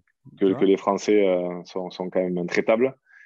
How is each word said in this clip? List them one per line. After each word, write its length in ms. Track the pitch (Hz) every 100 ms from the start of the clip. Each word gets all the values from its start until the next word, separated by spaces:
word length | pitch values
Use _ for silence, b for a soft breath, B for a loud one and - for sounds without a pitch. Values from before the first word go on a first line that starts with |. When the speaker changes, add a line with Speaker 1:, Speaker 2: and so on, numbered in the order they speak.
| _ _ - -
Speaker 1:
que, 60 | 98
Speaker 2:
Tu 60 |
vois ? 80 | 95
Speaker 1:
que 60 | 95
les 120 | 95
Français, 480 | - 95 - 104 98
euh, 220 | 90 90 87 87
sont, 240 | 95 90
sont 200 | - 92
quand 120 | 92
même 160 | 92 90
intraitables. 580 | 87 - - 113 131 - b b